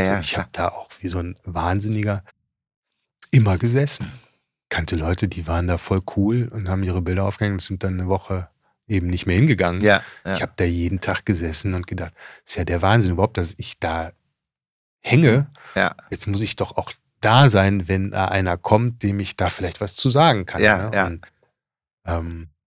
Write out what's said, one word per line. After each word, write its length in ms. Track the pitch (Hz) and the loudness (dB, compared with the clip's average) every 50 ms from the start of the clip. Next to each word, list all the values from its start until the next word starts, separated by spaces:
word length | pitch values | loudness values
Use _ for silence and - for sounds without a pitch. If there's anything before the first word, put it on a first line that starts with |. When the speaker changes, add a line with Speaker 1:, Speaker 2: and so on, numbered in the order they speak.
| 92 95 | 2 2
Speaker 1:
ja, 20 | 101 | 0
ja, 60 | 98 | -2
Speaker 2:
ich 180 | 80 - - | -2 -4 -4
hab 160 | 98 - - - | -6 -6 -6 -6
Speaker 1:
klar. 160 | - 87 85 | -4 -4 -4
Speaker 2:
da 40 | - | -4
auch 140 | - - - - - | -8 -12 -16 -14 -12
wie 80 | - 87 | -8 -6
so 80 | 85 90 | -6 -6
ein 160 | 85 87 90 - - | -6 -8 -10 -12 -12
Wahnsinniger 800 | 95 85 - 85 87 95 101 104 107 107 107 104 104 101 95 - _ _ _ _ _ _ _ _ _ _ _ _ _ _ _ _ _ _ _ - - | -10 -6 -4 -2 -2 -2 -2 -2 -2 -2 -2 -2 -2 -4 -4 -8 _ _ _ _ _ _ _ _ _ _ _ _ _ _ _ _ _ _ _ -2 2
immer 260 | - 131 110 101 92 | 4 4 6 4 2
gesessen. 540 | 87 117 117 120 135 143 143 - - 95 - 131 127 _ _ _ _ _ _ _ _ _ - | 0 0 0 0 0 0 0 -2 -4 -6 -10 -12 -16 _ _ _ _ _ _ _ _ _ -6
Kannte 260 | - 90 80 - 87 | -6 -4 -4 -2 -4
Leute, 320 | 80 76 85 90 - 110 | -2 -2 -2 -2 -2 -2
die 200 | 90 82 87 80 | -4 -4 -4 -6
waren 200 | 82 82 85 87 | -4 -2 -2 0
da 100 | 90 87 | -2 -2
voll 240 | 80 - - 101 92 - - - | -2 -2 -2 -2 -2 -2 -4 -2
cool 320 | 101 98 104 120 123 117 120 | 0 0 2 0 0 -2 -4
und 200 | - 110 98 90 | -6 -6 -4 -4
haben 140 | 92 95 98 | -2 -2 -2
ihre 180 | 92 87 92 | -2 -2 -2
Bilder 240 | 85 90 92 95 98 | -2 -2 -2 0 -2
aufgehängt 280 | 98 - - 107 101 98 | -2 -2 -2 -2 -2 -2
und 80 | 90 | -2
sind 220 | - - 98 92 - | -4 -4 -4 -4 -4
dann 100 | 95 92 90 | -4 -4 -2
eine 80 | 90 | -2
Woche 420 | 90 95 95 - - 95 92 87 - _ _ _ _ _ _ _ | -2 -2 -2 -2 -4 -6 -6 -6 -8 _ _ _ _ _ _ _
eben 200 | - 104 92 85 | -2 -2 0 0
nicht 180 | 90 90 85 - | 0 -2 -2 0
mehr 100 | 87 87 | 2 2
hingegangen. 460 | 98 143 160 123 90 92 87 87 92 | 4 4 4 4 2 2 0 0 2
Speaker 1:
Ja, 200 | 104 104 98 95 - - - - - | 4 4 4 4 0 -4 -18 -12 -8
ja. 80 | 92 98 | -6 -4
Speaker 2:
Ich 80 | - | -4
hab 140 | - - _ | -6 -6 _
da 60 | - 90 | -2 -2
jeden 340 | 87 85 87 85 85 92 87 | 0 0 0 -2 -2 -2 -4
Tag 240 | - - 90 - - | -4 -4 -6 -2 -2
gesessen 480 | - 95 85 87 80 78 - - 95 92 | -2 -2 -2 -2 -4 -2 -2 -2 -2 -4
und 140 | 87 87 | -4 -6
gedacht, 260 | - 92 90 90 87 - - - - - - _ | -8 -8 -8 -8 -10 -12 -16 -20 -20 -20 -18 _
ist 100 | - - | -8 -6
ja 60 | - 85 | -4 -2
der 160 | 80 87 85 | -2 0 2
Wahnsinn 320 | 92 95 110 117 101 90 87 | 4 4 4 4 4 4 2
überhaupt, 240 | 85 98 - - | 2 0 0 0
dass 180 | 98 87 78 - | -2 -4 -4 -6
ich 220 | - - - - - | -10 -12 -12 -10 -6
da 320 | - 82 80 82 80 82 - _ _ _ _ _ _ _ _ _ _ _ _ _ _ _ _ _ | -6 -4 -4 -4 -6 -8 -12 _ _ _ _ _ _ _ _ _ _ _ _ _ _ _ _ _
hänge. 460 | - - 120 151 165 123 113 135 143 - - - - - - | -2 2 4 6 6 6 6 4 2 -2 -6 -18 -14 -4 -2
Speaker 1:
Ja. 200 | 95 95 - - - - - | 0 0 0 -2 -6 -12 -12
Speaker 2:
Jetzt 180 | 95 - - | -10 -8 -4
muss 140 | 104 98 101 | -4 -2 -2
ich 140 | 110 - - | -2 -4 -4
doch 220 | - 95 - - | -4 -6 -6 -4
auch 140 | - - - - _ _ _ _ _ | -6 -6 -6 -10 _ _ _ _ _
da 260 | - 110 113 135 143 | 2 4 6 8 8
sein, 400 | 123 98 95 95 98 101 98 90 | 8 8 6 4 4 2 0 0
wenn 240 | 90 95 95 95 98 | -2 -2 -2 -2 -2
da 140 | 98 95 95 | -2 -2 -2
einer 300 | 92 95 95 92 92 87 | 0 0 0 0 0 -2
kommt, 440 | 85 - - 107 113 120 120 120 - - | -2 0 2 2 4 2 0 -2 -4 -4
dem 160 | 101 98 101 | -2 -2 -2
ich 160 | 98 - - | -4 -6 -4
da 140 | - 98 95 | -4 -4 -4
vielleicht 300 | - - 92 87 - - | -2 -4 -6 -6 -6 -8
was 140 | 104 95 - | -8 -8 -4
zu 140 | - - 131 | -2 0 2
sagen 360 | 120 143 160 165 123 98 90 | 4 4 4 4 4 2 -2
kann, 160 | - - 82 | -6 0 4
Speaker 1:
Ja, 160 | 107 - 202 | 4 4 4
Speaker 2:
ne? 140 | 180 104 110 107 | 4 0 -2 0
Speaker 1:
ja. 120 | 98 92 | 0 0
Speaker 2:
Und, 180 | 90 82 82 - - _ _ _ _ _ _ _ _ _ _ _ _ _ _ - | -2 -4 -8 -14 -20 _ _ _ _ _ _ _ _ _ _ _ _ _ _ -8
ähm, 440 | 90 85 85 82 82 85 82 82 76 _ _ _ | -6 -4 -4 -4 -6 -10 -12 -14 -16 _ _ _